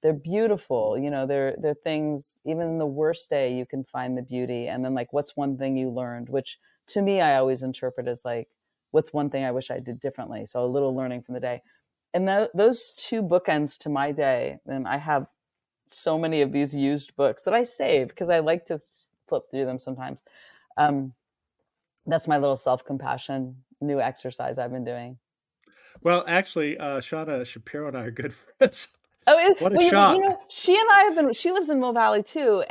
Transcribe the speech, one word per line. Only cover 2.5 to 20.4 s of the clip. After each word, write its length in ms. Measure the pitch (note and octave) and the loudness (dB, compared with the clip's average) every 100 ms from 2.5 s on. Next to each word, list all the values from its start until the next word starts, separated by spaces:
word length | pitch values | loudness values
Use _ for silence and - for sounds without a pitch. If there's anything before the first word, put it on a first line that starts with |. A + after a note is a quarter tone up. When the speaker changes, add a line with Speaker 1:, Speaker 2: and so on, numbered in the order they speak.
| D#3+ E3+ | -4 -4
Speaker 1:
in 100 | E3 | -2
the 80 | D3+ | -4
worst 440 | C#3 D#3 E3 - | -2 -2 -2 -2
day, 240 | D3 C3 B2+ | -2 0 -2
you 100 | B2 | -6
can 180 | C3+ | -8
find 340 | C3 B2+ B2+ B2+ | -8 -8 -6 -6
the 40 | |
beauty. 460 | B2+ B2 B2 B2 A#2+ | -6 -6 -4 -4 -6
And 160 | A#2+ | -6
then, 100 | B2+ | -4
like, 180 | C3 A#2+ | -4 -4
"What's 240 | C#3+ C#3+ - | -4 -6 -4
one 220 | C#3 C3+ | -4 -4
thing 180 | C3+ C3 | -4 -2
you 140 | C3 | -4
learned?" 380 | A#2+ B2 A#2+ A#2+ | -4 -8 -8 -6
Which 280 | C3+ C3 - _ _ - | -6 -6 -16 _ _ -8
to 140 | - | -2
me, 180 | G3 G3 | 0 2
I 160 | D#3+ C3+ | 2 2
always 240 | C3 C3 | 2 0
interpret 460 | C3 B2+ B2+ B2+ B2 | -4 -6 -8 -6 -8
as, 160 | A#2+ | -6
like, 240 | B2+ A#2 A2+ _ _ _ _ | -6 -8 -8 _ _ _ _
"What's 200 | D#3 - | -2 0
one 180 | - D3 | -4 -4
thing 140 | C3+ | -2
I 80 | C3+ | -4
wish 180 | B2 C3 | -4 -6
I 100 | B2+ | -10
did 200 | B2+ A#2+ | -10 -8
differently?" 460 | C#3 C3+ A#2 A2 G#2+ | -10 -10 -12 -12 -10
So 180 | B2+ | -4
a 20 | B2 | -2
little 280 | C3+ C#3 | 0 0
learning 280 | C3 C3 B2 | -2 -6 -8
from 120 | B2 | -10
the 60 | B2+ | -10
day. 220 | B2 B2 _ _ _ _ _ | -8 -8 _ _ _ _ _
And 140 | - F#3+ | -2 0
tho-, 220 | G3 A3 | 0 0
those 380 | E3+ A3+ A#3+ - | 2 2 2 -8
two 280 | - - A3+ | -10 -6 -4
bookends 560 | F#3+ F3+ F3+ D3+ D3 - | 2 2 2 0 0 -6
to 80 | D3+ | -6
my 220 | C#3+ C#3 | -2 -2
day, 460 | D3 C#3 B2+ - - - | 0 0 0 -2 -8 -10
and 220 | C3+ B2+ | -8 -4
I 100 | C3+ | -6
have 300 | D3+ D3 C#3 _ _ _ _ _ _ | -2 -2 -2 _ _ _ _ _ _
so 300 | - - D#3+ | -6 -2 0
many 240 | E3 D#3+ | 0 2
of 100 | C#3 | 2
these 220 | C#3+ C#3+ | 2 -2
used 420 | C#3+ C#3 D3 - - | 0 0 -2 -6 0
books 260 | C#3 - | 0 0
that 100 | - | 0
I 80 | A3 | 0
save 500 | A#3+ - - D3+ B2+ - | 0 -4 2 2 0 -6
'cause 140 | F3 | 0
I 100 | E3+ | 2
like 240 | D#3 E3+ - | 2 -2 -2
to 80 | |
s-, 360 | D#3+ - - - _ _ | -10 -10 -20 -20 _ _
flip 160 | C#3+ - | -6 -4
through 140 | C3+ C3 | -4 -4
them 120 | B2+ | -4
sometimes. 460 | - C3 C3 C3+ _ _ | -10 -10 -10 -14 _ _